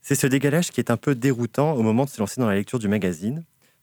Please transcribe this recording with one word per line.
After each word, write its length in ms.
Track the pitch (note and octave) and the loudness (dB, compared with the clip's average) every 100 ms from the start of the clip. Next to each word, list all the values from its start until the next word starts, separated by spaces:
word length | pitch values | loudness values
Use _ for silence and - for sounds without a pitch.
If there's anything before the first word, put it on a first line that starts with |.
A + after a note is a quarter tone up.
C'est 140 | - | -2
ce 140 | C#3 C#3 | 0 2
décalage 420 | C3+ C#3+ D3 F3 | 2 2 0 -2
qui 100 | - | -4
est 120 | A#2 | 0
un 40 | A#2 | 0
peu 180 | - C3 | 0 0
déroutant 560 | C3 A#2+ A#2+ - D3 | 0 0 -2 0 0
au 100 | D3 | 2
moment 220 | A2 A2 | 2 2
de 40 | C#3+ | 0
se 120 | - | -2
lancer 200 | G2+ - | -6 0
dans 60 | A#2+ | 0
la 80 | |
lecture 240 | G2 G2+ C3 | 0 -2 -4
du 100 | G#2+ | 0
magazine. 560 | G#2+ F#2+ E2 G2+ D3+ E3 _ _ _ | 0 0 -2 -4 -6 -10 _ _ _